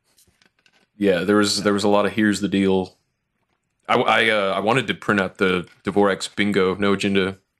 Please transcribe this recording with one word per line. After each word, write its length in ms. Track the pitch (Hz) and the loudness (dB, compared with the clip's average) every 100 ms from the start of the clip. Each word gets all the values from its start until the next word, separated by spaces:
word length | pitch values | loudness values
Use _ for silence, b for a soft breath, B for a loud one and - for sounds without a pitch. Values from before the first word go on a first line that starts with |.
| _ _ _ _ _ _ _ _ _ - | _ _ _ _ _ _ _ _ _ -2
Yeah, 220 | 98 90 | 0 2
there 160 | 95 104 | 2 2
was, 260 | 104 101 | 2 0
there 100 | 104 | 0
was 120 | 101 | 0
a 40 | 104 | 2
lot 160 | 101 | 2
of 80 | 98 | 0
"Here's 280 | 113 107 98 | 0 0 0
the 80 | 101 | -2
deal." 480 | 98 95 95 92 _ _ _ _ _ _ _ _ _ - | 0 0 0 -4 _ _ _ _ _ _ _ _ _ -2
I, 60 | |
I, 340 | 117 110 110 113 | 0 2 2 2
uh, 240 | 107 98 | 0 -2
I 80 | 95 | -2
wanted 260 | 101 127 107 | 0 -2 -2
to 60 | |
print 240 | 90 - 104 | -6 -2 0
out 200 | 92 - | 0 0
the 280 | 95 90 85 _ | 0 0 -4 _
Dvorak's 460 | - 98 101 95 - | -4 0 2 0 -6
bingo, 460 | - 104 101 92 | -4 -2 0 0
No 180 | 95 101 | 0 -2
Agenda 460 | 98 101 98 95 95 _ | 0 0 0 -2 -6 _